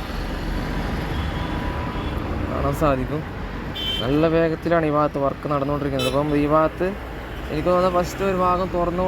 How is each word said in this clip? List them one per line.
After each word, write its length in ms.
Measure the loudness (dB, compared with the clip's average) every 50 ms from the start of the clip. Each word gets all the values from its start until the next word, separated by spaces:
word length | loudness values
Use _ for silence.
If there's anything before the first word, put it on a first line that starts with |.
| -6 -6 -4 -4 -4 -4 -4 -4 -4 -2 -2 -2 -2 -2 -2 -2 -2 -2 -2 -2 -2 -2 -2 -2 -2 -2 -2 -2 -2 -2 -2 -2 -2 -2 -2 -4 -4 -4 -4 -4 -4 -4 -4 -4 -4 -4 -4 -4 -2 -2
കാണാൻ 240 | -2 0 0 0 0 2 2
സാധിക്കും. 380 | 2 2 2 0 -2 -4 -4 -6 -6 -8 -8 -8 -8 -8 -8 -8 -8 -6 -6 -4 -4 -2 -2 0
നല്ല 240 | 2 2 4 4 4 4 4
വേഗത്തിലാണ് 480 | 4 2 2 0 0 2 2 4 4 4
ഈ 20 | 4 4
ഭാഗത്ത് 240 | 2 2 2 0 0
വർക്ക് 220 | 0 0 -2 -2 -2 0
നടന്നുകൊണ്ടിരിക്കുന്നത്. 560 | 0 0 0 0 0 0 -2 0 0 0 2 2
അപ്പം 160 | 2 2 2 2 2 4
ഈ 20 | 4 4
ഭാഗത്ത് 320 | 4 4 2 2 0 -2 -2 -2 -4 -6 -8 -8 -10 -10 -10 -8 -8 -6 -4
എനിക്ക് 180 | -4 -2 2 2
തോന്നുന്നത് 260 | 4 4 4 4 4 2
ഫസ്റ്റ് 260 | 0 0 -2 -2 0 0
ഒരു 80 | 2 2 2 4
ഭാഗം 200 | 2 2 0 0 0 0
തുറന്നു 260 | 0 0 0 2 2